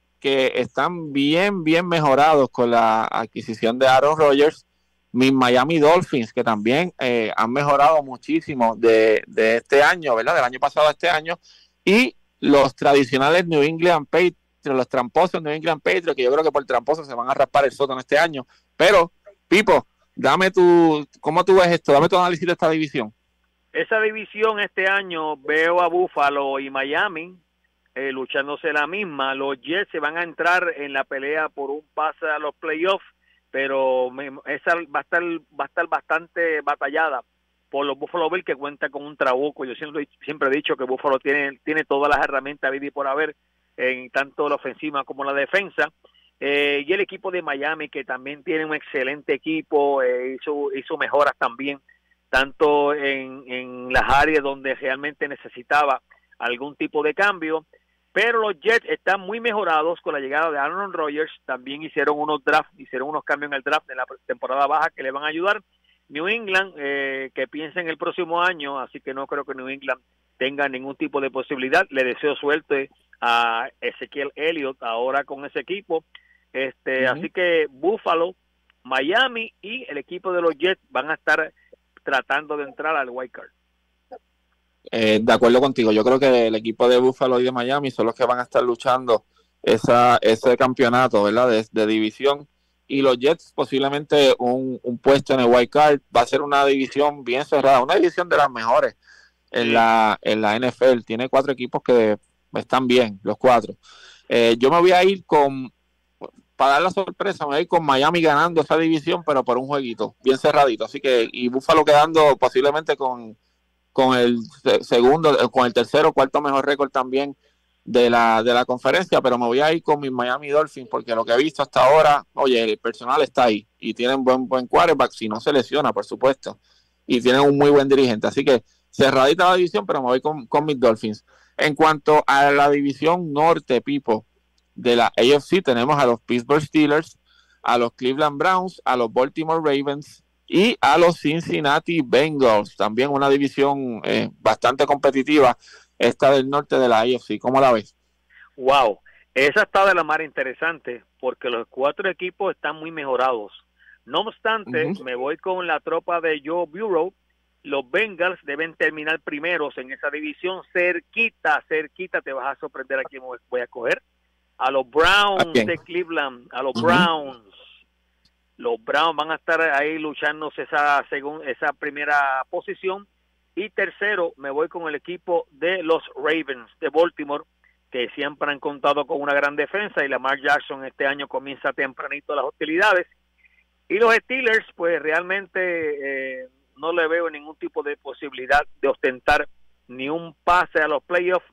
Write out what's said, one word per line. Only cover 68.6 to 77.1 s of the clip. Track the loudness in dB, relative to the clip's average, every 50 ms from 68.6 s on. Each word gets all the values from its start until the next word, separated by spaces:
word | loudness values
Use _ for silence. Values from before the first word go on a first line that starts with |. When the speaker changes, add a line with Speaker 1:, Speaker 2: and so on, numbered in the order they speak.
| -8 -10 -10 -10
Speaker 2:
así | -10 -12 -14 -14 -14
que | -12 -10
no | -10 -10
creo | -8 -8 -8 -8
que | -10 -12
New | -12 -12 -12
England | -12 -10 -8 -8 -8 -8 _ _ _ _ _ _ _ -6
tenga | -6 -6 -4 -4 -4
ningún | -4 -6 -8 -10 -12 -10
tipo | -8 -6 -6 -4 -4
de | -4 -4
posibilidad. | -4 -8 -8 -6 -6 -6 -4 -2 0 0 0 0
Le | -2 -2 -2
deseo | -2 -2 -4 -4 -4 -4
suerte | -2 -2 -2 -2 -2 -2 -4 -4 -4 -4 -6 _ _ _ _ _ _
a | -2 0 2 2 2 0 -2 -4 -6 -8 -10 _ -10
Ezequiel | -10 -8 -10 -14 -14 -10 -8 -8 -8 -8
Elliott | -6 -4 -4 -4 -4 -6 -8 -8 -8 -8
ahora | -8 -6 -4 -4 -4 -4 -4 -4
con | -6 -10 -14 -14
ese | -12 -12 -12
equipo. | -10 -8 -10 -10 -8 -6 -6 -6 -6 _ -16 -20 _ _ _ _ _ _ -8
Este, | -6 -6 -6 -8 _ _ -4 -2 -2 0
Speaker 1:
Ujú. | -2